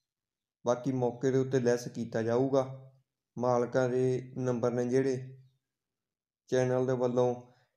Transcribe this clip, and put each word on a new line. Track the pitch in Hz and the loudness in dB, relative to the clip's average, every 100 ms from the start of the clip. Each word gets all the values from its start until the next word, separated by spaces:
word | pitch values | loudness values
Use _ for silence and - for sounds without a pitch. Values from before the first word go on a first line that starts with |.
| _ _ _ _ _ _ 117 | _ _ _ _ _ _ -2
ਬਾਕੀ | 123 139 | 0 0
ਮੌਕੇ | 127 120 120 135 | 0 0 0 0
ਦੇ | 131 | 2
ਉੱਤੇ | 131 135 | 2 2
ਲੈੱਸ | 120 120 - | 2 0 -2
ਕੀਤਾ | - 117 117 | -8 -6 -4
ਜਾਊਗਾ। | 113 120 135 135 131 - - _ _ _ _ - | 0 0 2 0 -2 -8 -20 _ _ _ _ -4
ਮਾਲਕਾਂ | 123 123 120 131 127 | 0 2 2 0 0
ਦੇ | 127 127 127 127 131 | 2 0 -2 -6 -6
ਨੰਬਰ | 127 120 120 | -2 0 0
ਨੇ | 120 123 | 0 0
ਜਿਹੜੇ | 127 135 127 - - - _ _ _ _ _ _ _ _ _ - | 2 0 -2 -8 -16 -20 _ _ _ _ _ _ _ _ _ -2
ਚੈਨਲ | 127 127 127 127 | 0 2 2 0
ਦੇ | 127 | 0
ਵੱਲੋਂ | 123 123 123 123 - _ _ | 0 2 0 0 -10 _ _